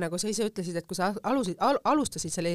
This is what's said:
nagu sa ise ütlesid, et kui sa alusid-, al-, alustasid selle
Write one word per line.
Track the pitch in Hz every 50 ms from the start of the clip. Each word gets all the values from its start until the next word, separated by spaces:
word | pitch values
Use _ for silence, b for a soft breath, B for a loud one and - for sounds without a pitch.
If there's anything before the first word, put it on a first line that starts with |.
nagu | 175 165 170
sa | 160 - 214
ise | 208 196 226 214
ütlesid, | - - 175 175 170 170
et | 160 -
kui | 185
sa | 175 180 196 208 196 -
alusid-, | 202 262 277 247 185 170 -
al-, | 196 247 285 - -
alustasid | 214 277 302 254 - - 151 - 165 -
selle | 185 165 170